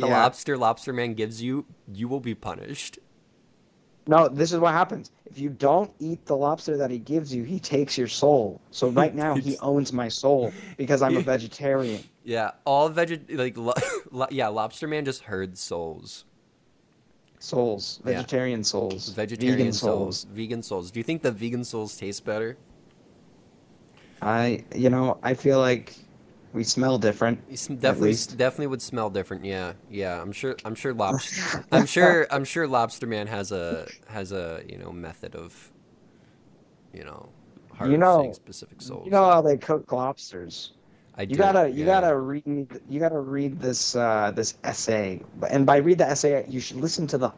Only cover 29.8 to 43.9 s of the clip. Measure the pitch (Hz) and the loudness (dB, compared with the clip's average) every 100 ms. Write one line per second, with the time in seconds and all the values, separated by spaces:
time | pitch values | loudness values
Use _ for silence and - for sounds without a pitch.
29.8 | - 101 95 87 87 101 135 127 110 110 | -12 -6 -4 -4 -8 -6 -6 -6 -8 -6
30.8 | 139 117 101 135 - - - - - 131 | -4 0 0 0 -4 -6 -6 -6 2 4
31.8 | 143 175 180 170 147 139 135 170 156 127 | 4 6 6 6 4 0 -2 -2 0 2
32.8 | 117 - 120 107 104 110 95 98 85 82 | 0 -2 -6 -4 -4 -6 -4 -4 -4 -6
33.8 | - - - 110 95 95 85 82 - 95 | -8 -16 -14 -10 -8 -6 -6 -8 -12 -14
34.8 | 87 85 82 82 - - 87 - - _ | -14 -12 -12 -14 -14 -14 -16 -18 -20 _
35.8 | _ _ _ _ _ _ _ _ _ _ | _ _ _ _ _ _ _ _ _ _
36.8 | _ - 76 76 69 - - - - - | _ -20 -18 -18 -20 -20 -20 -20 -20 -4
37.8 | 120 151 180 175 131 107 - 98 - - | 4 6 8 8 4 -4 -16 -18 -18 -18
38.8 | 127 90 185 196 190 175 156 143 - 156 | -14 -12 2 6 8 8 6 2 0 -2
39.8 | - 123 127 139 - 90 87 - - - | -2 -2 -2 -6 -12 -12 -12 -12 -16 -18
40.8 | _ _ _ - 98 139 196 190 156 131 | _ _ _ -10 -2 4 6 6 4 2
41.8 | 160 190 175 143 131 147 147 143 135 - | 4 4 4 2 0 -6 -4 -4 -6 -10
42.8 | - 139 165 156 135 139 143 135 127 120 | -8 -2 0 0 -2 -4 -4 -4 -4 -2
43.8 | - | -2